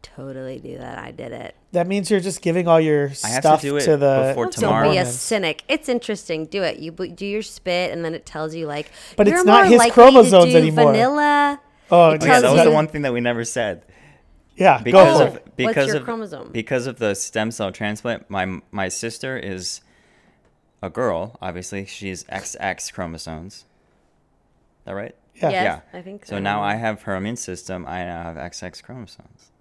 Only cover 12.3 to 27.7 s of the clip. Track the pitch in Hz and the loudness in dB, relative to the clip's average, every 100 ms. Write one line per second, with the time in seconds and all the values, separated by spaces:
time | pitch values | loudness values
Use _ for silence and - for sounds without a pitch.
12.3 | 247 247 147 160 156 156 151 139 120 120 | 4 6 6 6 4 0 -4 -4 -2 -2
13.3 | 120 117 127 110 87 _ _ _ _ _ | -2 -4 -4 -4 -6 _ _ _ _ _
14.3 | _ _ - 185 131 117 - 185 320 - | _ _ 0 2 4 6 8 8 8 2
15.3 | - - - 226 180 139 151 131 226 208 | -2 -14 -6 -2 0 0 -2 -6 -10 -12
16.3 | 143 - 117 110 131 127 120 110 95 - | -16 -10 -10 -4 -4 -6 -4 -4 -4 -6
17.3 | 110 110 113 98 - 104 107 120 110 - | -6 -6 -6 -8 -6 -8 -8 -8 -10 -8
18.3 | 98 92 90 - 104 95 - 117 - 131 | -6 -6 -8 -12 -8 -8 -8 -10 -10 -12
19.3 | 131 92 92 90 - _ _ _ _ _ | -10 -10 -12 -12 -14 _ _ _ _ _
20.3 | _ _ _ _ _ 95 - 123 82 104 | _ _ _ _ _ -12 -6 -4 -4 -8
21.3 | - 92 87 90 101 98 - 98 92 - | -12 -14 -14 -14 -14 -14 -14 -14 -14 -14
22.3 | 95 - - 98 87 - - 85 80 - | -14 -14 -10 -10 -10 -12 -12 -12 -12 -14
23.3 | 80 92 - _ _ _ _ _ _ _ | -16 -16 -20 _ _ _ _ _ _ _
24.3 | _ _ _ _ _ - 98 110 - _ | _ _ _ _ _ -16 -14 -14 -18 _
25.3 | _ 160 185 - 76 - 180 180 202 - | _ -6 -2 -4 -6 -12 -20 -20 -20 -14
26.3 | 101 98 104 101 107 117 104 - 95 101 | -8 -6 -4 -4 -4 -6 -8 -8 -8 -8
27.3 | 120 - 90 - | -10 -12 -14 -12